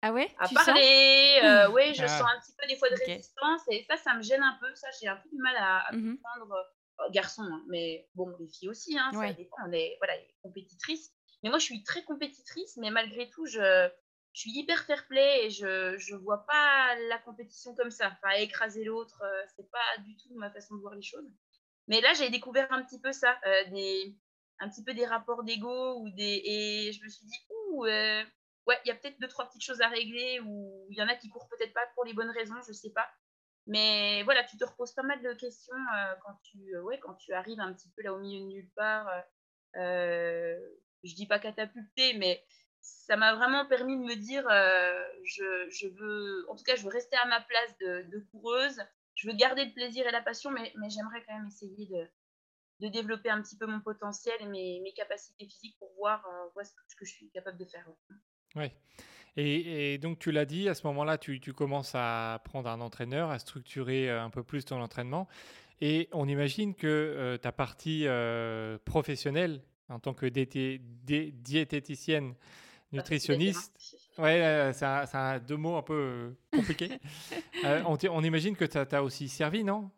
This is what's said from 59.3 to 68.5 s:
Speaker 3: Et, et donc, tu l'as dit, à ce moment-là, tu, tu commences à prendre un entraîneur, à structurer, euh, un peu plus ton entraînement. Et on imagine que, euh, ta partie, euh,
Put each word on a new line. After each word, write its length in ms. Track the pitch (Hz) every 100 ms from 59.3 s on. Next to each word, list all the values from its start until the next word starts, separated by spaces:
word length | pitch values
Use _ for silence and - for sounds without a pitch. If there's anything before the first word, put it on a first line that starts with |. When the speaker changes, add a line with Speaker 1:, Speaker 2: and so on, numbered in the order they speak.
| -
Speaker 3:
Et, 560 | 147 147 170 156 143
et 40 | 143
donc, 180 | 156 165
tu 140 | -
l'as 140 | 151 147
dit, 240 | 160 196
à 40 |
ce 140 | 170 151
moment-là, 320 | 143 151 156
tu, 200 | - 135
tu 140 | 135
commences 380 | 135 143 139 127
à 480 | 127 120 117 113 113 -
prendre 220 | 135 120
un 140 | 113
entraîneur, 480 | 117 - 120 139 165
à 80 | 135
structurer, 720 | - 139 123 - 123 131 131
euh, 140 | 117
un 80 | 113
peu 120 | 110
plus 220 | 120 143 131
ton 160 | 131
entraînement. 460 | 117 - 123 151 190 - - - - _
Et 280 | 147 156 165
on 140 | 170 139
imagine 460 | 143 143 135 208
que, 140 | 185 156
euh, 500 | 151 156 143 127 123
ta 140 | 123
partie, 560 | - 131 - - 156 147
euh, 720 | 123 117 117 117